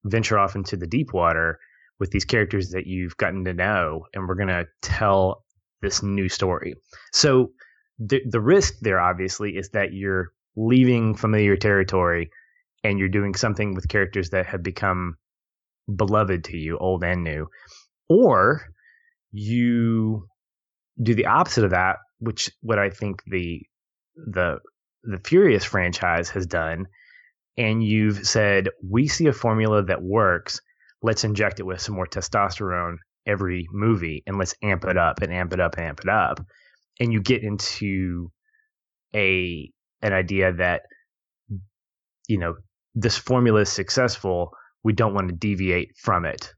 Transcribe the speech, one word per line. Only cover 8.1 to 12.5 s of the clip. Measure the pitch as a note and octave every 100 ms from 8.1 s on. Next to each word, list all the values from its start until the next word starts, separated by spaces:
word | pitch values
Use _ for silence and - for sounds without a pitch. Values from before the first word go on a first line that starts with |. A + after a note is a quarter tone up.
| C3+ C3
the | A2+
risk | A2 G3 - -
there, | A2 F#2+
obviously, | F2 F2+ F#2 - G#2 F2+
is | G2
that | A2 F#2+
you're | F#2+ G2 F#2+ F2 _ _ -
leaving | A2+ B2+ B2+ A#2+ A2 G2+
familiar | A2 G#2+ G#2 F#2+
territory | G#2+ G2+ F#2+ F#2+ F2 E2+ E2 - _